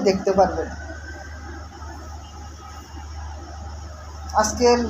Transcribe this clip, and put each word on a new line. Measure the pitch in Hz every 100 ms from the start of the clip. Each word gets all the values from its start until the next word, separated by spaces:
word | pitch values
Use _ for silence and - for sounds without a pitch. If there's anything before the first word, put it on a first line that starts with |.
| 202
দেখতে | 190 202 190
পারবেন। | 175 160 - - - - - - - - - - - - - - - - - - - - - - - - - - - - - - - - - - - - - 196
আজকের | 214 - 240 240